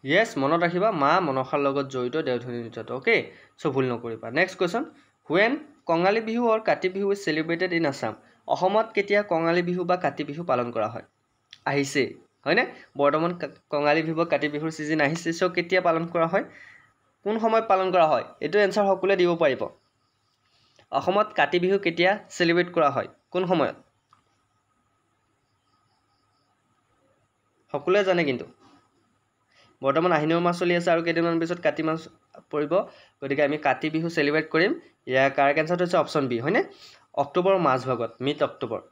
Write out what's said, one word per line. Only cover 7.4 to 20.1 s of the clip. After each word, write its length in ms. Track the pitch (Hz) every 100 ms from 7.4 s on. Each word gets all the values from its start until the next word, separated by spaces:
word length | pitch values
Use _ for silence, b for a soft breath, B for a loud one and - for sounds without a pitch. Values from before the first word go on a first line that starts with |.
| 160 165 185
ইন 120 | 170 160
আছাম? 280 | 131 113 107 b b -
অসমত 400 | 135 185 214 220
কেতিয়া 260 | - 202 202
কঙালী 380 | 202 160 165 170
বিহু 200 | 175 180 175
বা 120 | 180
কাতি 260 | 156 135
বিহু 200 | 143 143
পালন 280 | 170 127 120
কৰা 160 | 113 107
হয়? 180 | 110 - _ _ _ _ - -
আহিছে, 380 | 139 139 147 117 - _ _
হয়নে? 220 | 131 190 262 B B 135
বৰ্তমান 340 | 143 151 165 180
ক-, 220 | 151 - _
কঙালী 320 | 147 147 151
বিহু 160 | 160 160
বা 80 | 165
কাতি 220 | 151 147
বিহুৰ 240 | 147 160
ছিজন 280 | 160 151 160
আহিছে। 280 | 143 170 165
চ' 180 | 165 185
কেতিয়া 280 | 175 170 185
পালন 260 | 175 165 170
কৰা 200 | 170 165
হয়, 180 | 190 285 B B B B B _ _ 196
কোন 100 | 220
সময়ত 260 | 226 220 220
পালন 200 | 190 190
কৰা 160 | 180 160
হয়, 180 | 147 - -
এইটো 180 | - 202
এনচাৰ 260 | 202 190 196
সকলোৱে 280 | 190 185 196
দিব 160 | 175 170
পাৰিব। 260 | 160 127 - - _ _ _